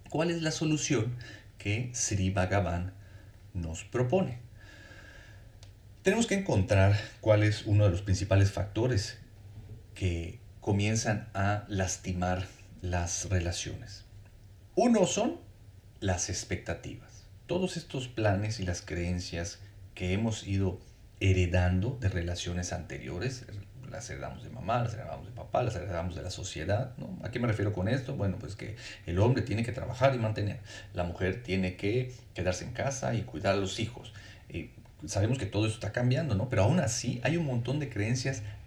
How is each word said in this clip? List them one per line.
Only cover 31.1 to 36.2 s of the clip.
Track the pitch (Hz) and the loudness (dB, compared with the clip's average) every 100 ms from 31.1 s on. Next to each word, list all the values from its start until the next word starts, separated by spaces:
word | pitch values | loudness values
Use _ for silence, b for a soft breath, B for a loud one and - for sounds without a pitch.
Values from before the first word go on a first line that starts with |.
| - 92 - | 0 0 0
tiene | - 95 92 - | -2 0 0 0
que | 101 123 123 B B | 0 0 -2 B B
quedarse | - 160 - 147 | -4 -2 -2 -4
en | |
casa | - 139 135 127 | -4 -2 -2 -2
y | 120 | -2
cuidar | - - 101 | -2 -2 0
a | 101 | 2
los | 98 - | 0 -2
hijos. | 101 - - B B B B | -4 -6 -16 B B B B
Eh, | - - - - - - | -10 -10 -14 -20 -14 -4
sabemos | 98 104 123 | 0 2 2
que | 98 | 0
todo | 104 107 | 2 0
eso | - | 0
está | 101 | -4
cambiando, | - 123 139 | 2 4 4